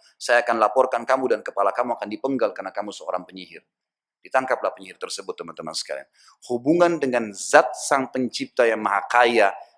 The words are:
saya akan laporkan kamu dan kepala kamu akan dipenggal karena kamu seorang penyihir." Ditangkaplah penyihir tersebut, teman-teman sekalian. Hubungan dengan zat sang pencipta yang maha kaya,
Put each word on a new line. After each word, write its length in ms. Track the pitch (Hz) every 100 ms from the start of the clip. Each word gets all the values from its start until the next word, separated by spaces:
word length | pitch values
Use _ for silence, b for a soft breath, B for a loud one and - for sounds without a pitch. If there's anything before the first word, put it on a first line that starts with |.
| b b
saya 300 | - 120 117
akan 160 | 113
laporkan 420 | 107 131 127 120
kamu 300 | 117 135 127
dan 60 | 107
kepala 320 | - - 101
kamu 240 | 107 123 113
akan 100 | 104
dipenggal 460 | 107 135 131 107
karena 160 | - 98
kamu 240 | 101 104
seorang 320 | - 92 90 90
penyihir." 400 | 92 90 80 _ _ _ _ _ _
Ditangkaplah 540 | - 131 131 123 98 -
penyihir 240 | 95 92
tersebut, 340 | 87 - 95
teman-teman 400 | 87 82 82 80
sekalian. 320 | 78 - 69 69 b b b -
Hubungan 480 | 120 127 175 170 165
dengan 320 | 139 123 110
zat 420 | 98 - 143 -
sang 380 | - - 139 127
pencipta 560 | 131 123 - 131 - 117
yang 160 | 110
maha 240 | 104 98 -
kaya, 420 | 120 120 113 98 - B